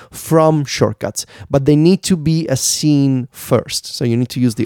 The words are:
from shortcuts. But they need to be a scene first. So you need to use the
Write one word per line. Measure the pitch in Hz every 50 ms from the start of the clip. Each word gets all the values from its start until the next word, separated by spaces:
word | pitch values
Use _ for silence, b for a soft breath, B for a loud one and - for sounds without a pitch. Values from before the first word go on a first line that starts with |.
| B B
from | - - - - 160 160 156 160 156 151 139
shortcuts. | - - - 120 107 107 - - 104 - - - B B B B B
But | - 139 135
they | 147 147
need | 151 156 175 190 185 -
to | - 185
be | 160 143 160 160 165 165 -
a | 131
scene | - - - - - - 151 147 139 139 135 131 127 123 -
first. | _ - - - 131 110 - - - - -
So | - - - 143
you | 120 117
need | 120 127 -
to | - 131
use | 127 123 107
the | - 113